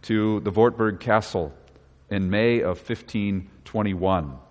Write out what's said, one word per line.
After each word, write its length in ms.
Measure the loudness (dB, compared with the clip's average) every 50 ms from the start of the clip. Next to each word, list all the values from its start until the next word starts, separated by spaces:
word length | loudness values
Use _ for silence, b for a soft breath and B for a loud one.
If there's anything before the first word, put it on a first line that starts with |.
| -2
to 360 | 0 0 0 2 0 0 -2
the 100 | -2 -2
Wartburg 480 | 2 4 4 4 4 2 0 0 0 -4
Castle 520 | 0 2 2 2 2 0 -4 -4 -4 -4 -8 -16 -20 -20 -20 -20 _ _ _ _ _ _
in 200 | -4 -2 -2 0
May 320 | 0 2 2 4 2 2
of 160 | 0 -2 -4
fifteen 720 | -6 -6 -8 -8 -8 -8 -8 -4 -4 -2 -2 -2 -4 -6 -8 -18 -20 -20
twenty-one. 760 | -6 -4 -2 -2 -2 -2 0 0 2 2 0 -2 -4 -10 -14 -18 -20